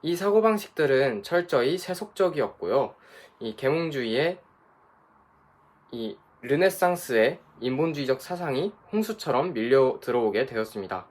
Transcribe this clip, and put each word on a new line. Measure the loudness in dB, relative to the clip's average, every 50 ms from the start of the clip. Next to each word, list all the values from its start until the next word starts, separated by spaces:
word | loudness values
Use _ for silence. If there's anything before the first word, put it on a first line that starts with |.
이 | -2 -2 -2
사고방식들은 | 0 0 4 4 4 4 4 2 2 -4 -8 _ 0 2 4 4 4 4 2 0 -4 -4
철저히 | 0 0 0 0 2 2 2 2 2 0
세속적이었고요. | -2 -4 -8 -8 -8 -8 -12 _ 0 0 0 2 0 -2 -2 -4 _ -4 0 0 0 0 -2 -6 _ -20 -20 -20 -20 -20 -20 _ _
이 | -10 -10 -8
계몽주의의 | -2 0 0 0 0 -2 -4 -4 -4 -2 0 0 0 0 0 -2 -6 _ _ _ _ _ _ _ _ _ _ _ _ _ _ _ _ _ _ _ _ _ _ _ _ _ _ _ _ _ _
이 | -10 -8 -8 -8 -10 -12 _ _ _ _
르네상스의 | -2 -2 2 4 4 2 2 2 0 0 0 -2 -4 0 2 4 4 4 2 -4 -14 _ _ -8
인본주의적 | -6 -4 -2 0 -2 -2 -2 -4 -2 -2 -2 -2
사상이 | -2 -10 -8 -6 -4 -4 -2 -2 -2 -4 -6 _ _ -4
홍수처럼 | -2 -2 -2 -2 -6 -8 -4 -2 0 0 0 -2 -2
밀려 | -4 2 4 6 6 6 4 2 -2
들어오게 | -4 -2 0 2 2 2 2 0 -2
되었습니다. | -2 -4 -6 -6 -6 -8 -10 -8 -6 -8 -8 -10 -12